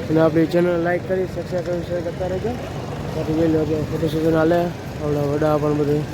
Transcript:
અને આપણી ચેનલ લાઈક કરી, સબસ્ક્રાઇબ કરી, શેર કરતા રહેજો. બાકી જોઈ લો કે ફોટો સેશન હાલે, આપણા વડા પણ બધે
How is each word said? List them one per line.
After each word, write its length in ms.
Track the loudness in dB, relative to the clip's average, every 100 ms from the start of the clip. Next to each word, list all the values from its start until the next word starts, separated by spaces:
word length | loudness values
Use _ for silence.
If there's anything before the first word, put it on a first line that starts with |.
અને 160 | 2 4
આપણી 260 | 4 4 2
ચેનલ 220 | 2 2 2
લાઈક 200 | 0 -2 -2
કરી, 200 | -2 -2
સબસ્ક્રાઇબ 380 | -6 -4 -4 -2
કરી, 200 | -4 -4
શેર 140 | -4
કરતા 260 | -4 -6 -4
રહેજો. 240 | -2 -4 -4 -6 -8 -8 -8 -6
બાકી 240 | -4 -2
જોઈ 200 | 2 2
લો 60 | 2 2
કે 100 | 0
ફોટો 240 | -2 0 0
સેશન 280 | 2 2 4
હાલે, 240 | 4 4 0 -4 -10 -6
આપણા 300 | -2 0 0
વડા 280 | 0 2 2
પણ 200 | 2 2
બધે 200 | 2 0 0